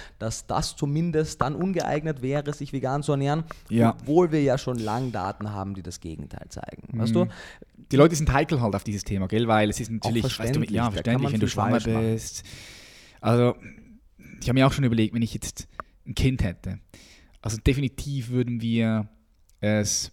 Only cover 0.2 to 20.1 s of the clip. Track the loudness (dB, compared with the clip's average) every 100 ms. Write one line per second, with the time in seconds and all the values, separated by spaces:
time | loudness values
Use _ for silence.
0.2 | -8 -6 -4 -4 -4 -4 -2 0 0 0
1.2 | -2 -2 -2 -2 -2 -2 -2 -2 -4 -4
2.2 | -4 -4 -4 -6 -6 -4 -2 -2 0 0
3.2 | 2 0 -4 -10 -2 4 4 2 2 4
4.2 | 4 4 2 2 0 -4 -2 -2 -2 -4
5.2 | -6 -6 -8 -6 -6 -8 -10 -10 -10 -10
6.2 | -12 -14 -16 -14 -14 -14 -8 -2 2 2
7.2 | 2 -2 -16 -20 -20 -20 2 6 8 6
8.2 | 2 2 2 0 0 0 -2 -6 -4 -2
9.2 | 0 0 4 4 4 0 -4 -2 0 0
10.2 | 0 -2 -2 0 0 0 0 0 0 2
11.2 | 2 0 0 0 2 2 2 0 0 -2
12.2 | -4 -12 -14 -18 -18 -20 -20 -20 -20 -4
13.2 | 2 4 4 2 -8 -20 -20 -20 _ -20
14.2 | -20 -8 0 4 4 4 2 2 2 0
15.2 | -2 -4 -10 -12 -14 -14 -16 _ -10 0
16.2 | 0 2 -2 -4 -8 -10 -12 -20 -20 -20
17.2 | -20 -10 -8 0 2 2 0 -4 -6 -6
18.2 | -2 0 0 -2 0 2 2 0 -2 -10
19.2 | _ _ _ _ 0 2 2 -2 -6